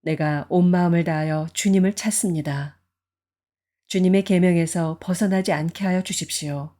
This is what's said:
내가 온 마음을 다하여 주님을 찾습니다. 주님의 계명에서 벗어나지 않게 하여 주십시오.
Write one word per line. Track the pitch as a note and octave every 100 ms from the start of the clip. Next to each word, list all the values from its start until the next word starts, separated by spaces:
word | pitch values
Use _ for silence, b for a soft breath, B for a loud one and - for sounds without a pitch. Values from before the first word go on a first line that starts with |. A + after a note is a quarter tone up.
내가 | D#3 D#3+ D3+ D3 -
온 | F3+ F3
마음을 | F3+ F3 E3+
다하여 | E3+ D#3 D#3 D#3 D#3+
주님을 | - G3+ F#3+ F#3+
찾습니다. | G3+ A3 G#3 G3 D#3+ D3 C#3 C#3+ _ _ _ _ _ _ _ _ _ _ _ _
주님의 | F#3+ F#3 G3
계명에서 | G3 F#3 F3+ E3+ E3 F3 D#3+ D#3+
벗어나지 | - F3 G3+ F#3+ F#3+
않게 | D3+ E3 -
하여 | G3 F#3
주십시오. | F#3 F#3+ - - D3 C#3+ D3